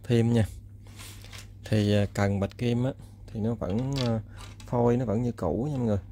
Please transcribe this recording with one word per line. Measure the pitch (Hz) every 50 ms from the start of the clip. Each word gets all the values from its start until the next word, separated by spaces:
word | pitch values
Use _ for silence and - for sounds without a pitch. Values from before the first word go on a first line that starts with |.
| -
thêm | - 123 117 113 117 120
nha. | 117 107 - - - - - - - - - - - - - - - - - - - - - - - - -
Thì, | - 110 104 104 104
à, | 104 101 98 -
cần | - 101 101 101 98
bạch | 98 98 - -
kim | 120 120 120 120 123
á, | 131 139 - - - - - - -
thì | - 113
nó | 104 113 120
vẫn, | 110 - - 92 113 131 135 139 127 123
à, | 120 113 110 104 - - - - - - - - -
phôi | - 120 120 120 120 123
nó | 131
vẫn | 110 98 113 123
như | 120
cũ | 117 - - 85 80 95 120 151
nha | 147 131
mọi | 123
người. | 113 104 101 - -